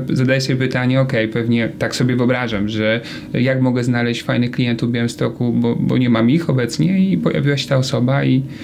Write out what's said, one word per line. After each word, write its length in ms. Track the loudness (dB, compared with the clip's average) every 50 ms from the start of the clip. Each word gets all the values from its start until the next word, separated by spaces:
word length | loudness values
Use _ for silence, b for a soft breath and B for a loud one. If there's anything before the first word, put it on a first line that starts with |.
| 0 0 0
zadaję 280 | 0 2 2 2 0
sobie 140 | 0 0 -2 0
pytanie, 420 | 0 -2 -2 -2 0 0 2 2
okej, 260 | 0 0 0 0 -2
pewnie 420 | -2 -2 -2 0 2 2 2 0 -2 -2 -4
tak 160 | -4 -4 -2
sobie 200 | 0 0 2 2
wyobrażam, 540 | 2 2 2 0 0 -2 -2 -2 -2 -2 -2
że 320 | -2 0 0 0 0 -2 -4 B B B B B B
jak 280 | 0 0 2 2 2
mogę 220 | 2 2 2 2 0
znaleźć 400 | 0 0 0 0 -2 -2 -4 -4
fajnych 280 | -2 0 0 0 0
klientów 380 | 0 -2 -2 0 0 -2 -2 -2
w 20 |
Białymstoku, 600 | 0 0 -2 -2 -2 -2 -4 -4 -2 -2 -2 0 0
bo, 220 | 2 2 0 0
bo 220 | 0 0 0 2
nie 120 | 2 2 2
mam 200 | 2 4 4 4
ich 200 | 2 2 2 0
obecnie 600 | 0 0 0 -2 0 0 0 2 2 2 2 2
i 80 | 2
pojawiła 400 | 0 0 0 0 0 0 0 0
się 100 | -2 -2 0
ta 80 | 0
osoba 460 | 0 0 0 0 0 0 2 0 2 2
i, 180 | 2 2 0 0 B B B